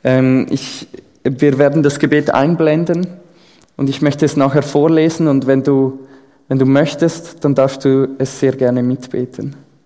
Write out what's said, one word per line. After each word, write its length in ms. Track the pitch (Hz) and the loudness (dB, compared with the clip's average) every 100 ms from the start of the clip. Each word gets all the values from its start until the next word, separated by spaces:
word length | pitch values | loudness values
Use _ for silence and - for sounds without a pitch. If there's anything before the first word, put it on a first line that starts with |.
ähm, 420 | 131 131 131 131 - | 2 2 2 2 0
ich, 380 | 135 - - - - _ _ | -6 -8 -14 -16 -20 _ _
wir 360 | 139 131 147 139 | -6 0 0 4
werden 240 | 143 151 | 2 4
das 160 | 143 143 | 0 0
Gebet 320 | 139 147 143 | 0 2 2
einblenden 760 | - 143 165 160 156 170 175 180 - - _ _ _ - - | 0 0 2 2 0 0 -4 -4 -10 -20 _ _ _ -20 -6
und 120 | 139 | -4
ich 140 | 135 | 0
möchte 220 | 147 139 | -2 0
es 120 | 147 - | 0 2
nachher 260 | 135 147 | 2 2
vorlesen 680 | 143 147 156 160 160 165 160 | 0 2 2 2 2 0 0
und 180 | 135 131 | 0 2
wenn 160 | 135 | 0
du, 440 | 135 139 135 131 - - _ _ _ | 2 0 0 -4 -20 -20 _ _ _
wenn 100 | 135 | 0
du 80 | 131 | 2
möchtest, 800 | 139 151 - 170 - - - | 2 0 0 -2 -2 -14 -4
dann 100 | 147 | -2
darfst 300 | 131 135 135 | 2 0 0
du 240 | 139 135 131 - | 0 0 0 -4
es 220 | 135 - | -6 -2
sehr 120 | 135 | -2
gerne 300 | 131 123 123 | 0 -2 0
mitbeten. 760 | 123 131 - - 127 - - - _ _ | -2 -4 -6 -8 -8 -8 -12 -12 _ _